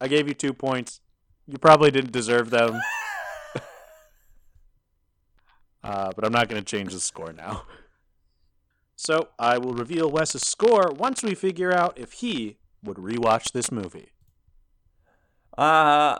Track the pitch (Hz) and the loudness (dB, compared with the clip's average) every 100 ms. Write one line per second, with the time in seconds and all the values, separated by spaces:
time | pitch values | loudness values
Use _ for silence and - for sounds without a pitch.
0 | 135 147 143 143 143 127 135 127 123 - | 0 0 0 -2 -6 -4 -4 -4 -6 -14
1 | _ _ _ _ - 139 160 151 151 135 | _ _ _ _ -18 2 8 8 8 4
2 | 127 123 110 120 113 120 117 113 - - | 0 -2 0 2 2 2 2 0 -6 -6
3 | - - - - - - - - - - | -8 -10 -12 -14 -12 -14 -14 -20 -20 -20
4 | _ _ _ - _ _ _ _ _ _ | _ _ _ -20 _ _ _ _ _ _
5 | _ _ _ _ _ _ _ _ 107 98 | _ _ _ _ _ _ _ _ -8 -6
6 | 95 92 107 120 113 107 98 104 95 90 | -4 -2 0 2 0 -2 -6 -6 -6 -8
7 | - - 82 80 85 107 - - _ _ | -8 -10 -14 -14 -12 -12 -14 -20 _ _
8 | _ _ _ _ _ _ _ _ _ - | _ _ _ _ _ _ _ _ _ -10
9 | - 160 160 - 117 123 127 120 117 170 | -2 -2 -2 -2 0 2 0 -4 -4 -2
10 | 160 151 156 131 - - 220 220 180 143 | -2 0 -2 -4 -6 0 4 4 2 0
11 | 247 262 226 185 190 170 185 180 175 - | -4 -4 -4 -4 -4 -2 0 2 0 -2
12 | 120 - 240 165 110 104 _ _ 104 92 | -16 -10 -6 -4 -6 -10 _ _ -14 -10
13 | 92 120 117 113 - 123 113 120 92 - | -6 0 2 2 0 -6 -6 -6 -8 -12
14 | - _ _ _ _ _ _ _ _ _ | -20 _ _ _ _ _ _ _ _ _
15 | _ _ _ _ _ - 147 160 151 147 | _ _ _ _ _ -2 2 4 6 4
16 | 147 113 | 4 0